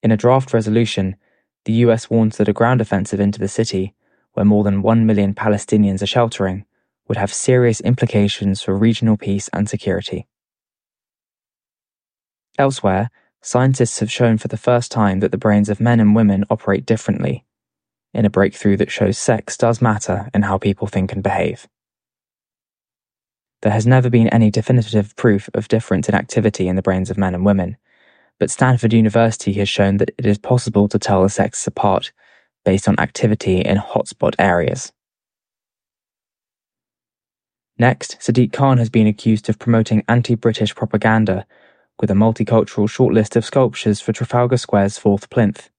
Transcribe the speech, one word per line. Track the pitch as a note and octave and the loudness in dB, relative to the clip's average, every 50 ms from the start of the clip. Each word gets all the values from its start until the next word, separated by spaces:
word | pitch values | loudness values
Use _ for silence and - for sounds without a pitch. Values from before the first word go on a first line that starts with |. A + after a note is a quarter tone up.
| - | 2
In | A2+ | 0
a | A2+ G#2 | 0 2
draft | - A#2+ C3 C3+ C3 - - | 2 2 2 2 0 0 -2
resolution, | A#2 G#2+ A2 G#2+ A#2 A#2 G#2+ - - F#2+ F#2+ F#2 _ _ _ _ _ _ _ _ _ _ | -2 0 0 0 0 0 0 -2 -4 -4 -4 -6 _ _ _ _ _ _ _ _ _ _
the | - A2 | -2 0
U | A#2 A#2+ A#2 | 2 2 2
S | A2+ A2+ - - | 2 0 -2 -2
warns | A2+ A#2 A2 A2 - | 0 0 0 0 0
that | - G#2+ | 0 0
a | G#2 G2+ | 0 2
ground | - A#2 A#2+ B2+ B2 A2+ | 2 2 2 2 0 0
offensive | - - G2 G2 - - G2 | 0 -2 -4 -2 -4 -2 0
into | G2+ G2+ G2+ - | 0 -2 -2 -2
the | F#2+ G2 | -6 -6
city, | - - A2+ - - F#2+ F#2+ G2 _ _ _ _ _ _ _ _ _ | -2 -4 -4 -2 -2 -6 -6 -6 _ _ _ _ _ _ _ _ _
where | - G2 | 0 2
more | G#2 G#2 G#2 G#2+ | 2 4 4 2
than | G#2 G2 G2 G2 | 0 0 0 0
one | A2+ A2+ A#2 A2+ | 2 2 2 2
million | A2 A2 G#2 G2+ G2 G2+ | 2 2 2 0 -2 -2
Palestinians | - - A2 G#2+ G#2 - - - G#2+ G#2+ G2+ F#2+ F#2+ G2+ | -4 -2 -2 -2 -2 -2 0 2 2 2 2 0 -2 -4
are | |
sheltering, | - - B2+ A#2+ A#2 A#2 - G2+ F#2+ F#2 G2 G2+ _ _ _ _ _ _ _ _ _ | -2 0 0 0 0 -2 -4 -4 -4 -4 -6 -12 _ _ _ _ _ _ _ _ _
would | A2+ | -4
have | - G2+ G2 - | -4 -4 -6 -6
serious | - - - B2+ B2+ B2 A#2+ A2 - | -6 -2 2 2 4 4 2 0 0
implications | - - B2+ B2+ - A2+ - G#2 G2+ G2+ - - G#2 G2 G2 - | -2 -2 0 0 -2 -2 0 0 0 0 -2 -2 -2 -4 -4 -2
for | - - F#2+ | -4 -4 -2
regional | G2 A2 A2+ A2+ - - A2+ G#2+ | 2 2 2 2 2 0 0 0
peace | G#2 - G#2 G2 G2+ - - | 0 -2 -4 -4 -4 -4 -6
and | - - G#2+ | -4 -4 -4
security. | G#2 - G2+ - - A2+ F#2+ - - - - - _ _ _ _ _ _ _ _ _ _ _ _ _ _ _ _ _ _ _ _ _ _ _ _ _ _ _ _ _ _ _ _ _ _ _ _ _ _ _ _ _ _ _ _ _ _ - | -4 -4 -6 -4 -2 -4 -4 -4 -6 -10 -10 -12 _ _ _ _ _ _ _ _ _ _ _ _ _ _ _ _ _ _ _ _ _ _ _ _ _ _ _ _ _ _ _ _ _ _ _ _ _ _ _ _ _ _ _ _ _ _ 0
Elsewhere, | C#3+ C3+ C3+ - - G2+ F#2 F#2+ G#2+ A#2+ _ _ _ _ _ _ | 0 0 0 -2 -2 -2 -2 0 -4 -4 _ _ _ _ _ _
scientists | _ - - B2 C3 C3+ C3+ - B2 - - - | _ -4 0 2 2 2 2 2 0 -2 -2 -6
have | G#2+ G#2+ - | -6 -6 -2
shown | - B2+ A#2 A2 | 0 2 2 2
for | A2 - - | 0 -2 -6
the | - A2+ | -8 -4
first | - - B2 A#2+ A#2 - - | 0 0 0 0 0 -4 -2
time | A2+ A2 G2+ F#2+ F#2+ | 0 0 0 0 0
that | G#2 - | -2 -2
the | - F#2+ | -2 0
brains | - A2 G#2 G#2 G2+ G2+ | 0 2 2 2 2 0
of | G#2 - | -2 0
men | A#2 A#2+ A#2+ A#2 | 2 2 4 4
and | A2 G#2 G#2 | 4 4 4
women | A2+ A2+ G#2 G2 F#2+ G2+ _ | 4 4 4 2 0 0 _
operate | - G#2 - - G2 - C3 | -4 -4 -2 -2 -2 -2 0
differently, | - A2+ A2 - - - - - - - - _ _ _ _ _ _ _ _ _ _ _ _ _ _ _ | -2 -4 -2 -2 -4 -4 -4 -4 -6 -6 -6 _ _ _ _ _ _ _ _ _ _ _ _ _ _ _
in | - G#2+ | 0 0
a | G2+ | 0
breakthrough | - F#2 G2 G2 - - - G#2 G2 | 2 2 2 2 0 -2 0 0 2
that | F#2+ G#2 - - | 2 0 -4 -2
shows | - G2 F#2+ G#2 | -2 -2 -2 -2
sex | - - - A#2+ A2 - - - | -2 0 -2 -2 -2 -2 -10 -4
does | - - A#2 A#2 A2 | 0 0 0 2 2
matter | B2+ A2+ G#2+ G#2 - - F#2 G2 G#2 - - | 0 0 0 0 -2 -4 -4 -6 -6 -2 -2
in | G#2 G#2 | -2 0
how | G2 F#2+ F#2+ | 0 -2 -2
people | - G2+ G2 _ - | 0 -2 -2 _ -6
think | G2 - G2 F#2 F#2 F#2+ | -6 -4 -4 -4 -2 -4
and | G2 F#2+ | -4 -4
behave. | G2 F#2+ F#2 E2+ E2 E2+ - - _ _ _ _ _ _ _ _ _ _ _ _ _ _ _ _ _ _ _ _ _ _ _ _ _ _ _ _ _ _ _ _ _ _ _ _ _ _ _ - | -2 -2 -2 -2 -4 -4 -8 -14 _ _ _ _ _ _ _ _ _ _ _ _ _ _ _ _ _ _ _ _ _ _ _ _ _ _ _ _ _ _ _ _ _ _ _ _ _ _ _ -2
There | G#2+ G2+ | 0 0
has | A2 G#2+ | 2 2
never | A#2+ B2+ C3 B2 B2+ | 4 4 4 4 4
been | A#2+ A#2+ A2+ A2+ | 4 4 4 4
any | - A2+ A2+ G#2+ | 4 4 4 4
definitive | G#2 A2 G#2+ - B2+ B2 A2 - G#2+ G#2+ G2+ G#2 _ | 2 0 0 2 2 2 2 2 0 -2 -2 -2 _
proof | - - A#2+ G#2 G2 - - _ | 0 2 2 2 2 -2 -4 _
of | - G#2+ - | -6 -2 -2
difference | - A2 - - F#2+ F2+ - - | -2 -2 0 -2 -2 -2 0 0
in | G2+ | -2
activity | F#2 - - - A#2+ G#2+ A2 G2+ - F#2 F#2 | -2 -2 -2 -4 0 0 0 -2 0 -4 -2
in | F2+ | -2
the | F#2+ F#2 | -2 0
brains | - F#2+ F#2 F#2 F2+ | 0 -2 -2 -2 -4
of | F#2+ | -4
men | G2 F#2+ F#2 F#2 | -2 -2 -2 -2
and | F2+ F#2 | 0 0
women, | G2+ G2+ G2 F2+ F2+ G#2+ _ _ _ _ _ _ _ _ _ _ _ _ _ | 0 2 0 -2 -4 -8 _ _ _ _ _ _ _ _ _ _ _ _ _
but | - - | -4 -4
Stanford | - - C3+ B2+ B2+ A#2+ - A2+ A2+ | 0 0 2 2 2 2 2 2 4
University | A2+ A2 A2 G#2 A#2 A2+ A2+ A2 - - - G2 | 4 4 4 4 2 2 2 0 -4 -4 -4 -2
has | G2+ G2+ G2 | -2 -2 -4
shown | - - G2+ G2 G2 G2+ | 0 0 0 2 2 0
that | F#2+ - - - | 0 -2 -4 -4
it | B2+ | -2
is | A2 G2+ G#2 | -2 -2 -2
possible | - - B2+ B2 - - A2 G#2 G2+ G2+ | 0 0 0 0 0 0 0 2 0 2
to | - G#2 | 0 -2
tell | - - G2+ F#2+ F#2 | -2 0 0 2 2
the | G2+ | 0
sexes | - - - - - - - - | 0 -2 -4 -4 -4 -6 -8 -8
apart | - - - G#2 F#2+ - - - _ _ _ _ _ _ _ _ _ _ _ | -6 -2 -2 0 0 0 -4 -6 _ _ _ _ _ _ _ _ _ _ _
based | G#2 F#2+ G2 - - | 0 0 0 2 0
on | G2+ - | 0 0
activity | - - _ - - A2 A2 G#2 - - F#2 F2+ | -2 -4 _ -2 0 0 0 0 0 0 0 0
in | - - G2 | 0 0 0
hotspot | G2+ - - - G#2 - - - _ - D#2 - - | -2 -2 -2 -4 -4 -4 -4 -6 _ -2 -2 0 0
areas. | F#2 G2 F2 F2 E2 - - C3 - - _ _ _ _ _ _ _ _ _ _ _ _ _ _ _ _ _ _ _ _ _ _ _ _ _ _ _ _ _ _ _ _ _ _ _ _ _ _ _ _ _ _ _ _ _ _ _ _ _ _ _ _ _ _ _ _ _ - | 0 2 2 0 0 -2 -4 -6 -10 -14 _ _ _ _ _ _ _ _ _ _ _ _ _ _ _ _ _ _ _ _ _ _ _ _ _ _ _ _ _ _ _ _ _ _ _ _ _ _ _ _ _ _ _ _ _ _ _ _ _ _ _ _ _ _ _ _ _ 0
Next, | C#3 - - - - - - _ | 0 0 0 0 -8 -16 -16 _
Sadiq | - - A2+ B2+ B2 G#2 - | -4 -2 2 2 2 0 0
Khan | - C3+ C3+ C3+ B2+ | 0 0 2 2 2
has | A#2 A2 | 0 0
been | - A#2 A2 | 2 2 2
accused | G#2+ G#2 - - A#2 A2 G#2+ _ - | 2 0 0 0 0 0 0 _ -4
of | A2 _ | -6 _
promoting | - A#2+ A#2 A2+ A2 - A2+ G#2+ - - | 0 0 2 2 2 2 0 -2 0 2
anti-British | A#2 A#2+ A#2+ - A#2+ A2 - A#2 A2 - A2 G#2+ - | 0 0 2 0 -2 0 0 -2 0 0 -4 -4 -4
propaganda, | - - G#2+ - G#2 - A2+ A2 A2+ G#2+ F#2+ F#2 F2+ F#2 _ _ _ _ _ _ _ _ _ _ _ | -6 -6 -4 -4 0 0 2 2 2 2 0 0 -4 -6 _ _ _ _ _ _ _ _ _ _ _
with | - G2+ | -2 0
a | G2 | 2
multicultural | G2 G#2+ A2+ A2+ - A2+ - A#2 A2+ - - - - G#2 A2 | 4 2 2 2 0 -2 2 2 2 2 0 -2 -2 -2 -2
shortlist | - - C3+ - - A2+ G#2+ - - | 0 0 0 2 2 2 0 2 0
of | A#2 A2 | -2 -2
sculptures | - - C#3 C3 A2+ - - - A2 G#2 - | 0 0 2 2 2 0 -2 -2 -2 -2 0
for | - - A2 | -2 -6 -4
Trafalgar | - B2 - - A#2+ B2 B2 B2+ | -4 -6 -2 0 0 2 2 0
Square's | A#2+ - - - G2+ G2 G2+ G2+ - | -2 -2 0 0 2 2 0 -2 -2
fourth | - G#2+ G2+ G2 - - | 0 0 0 0 -2 -4
plinth. | - C3 A2+ G2+ G2+ - - _ _ | -2 0 0 0 0 -4 -14 _ _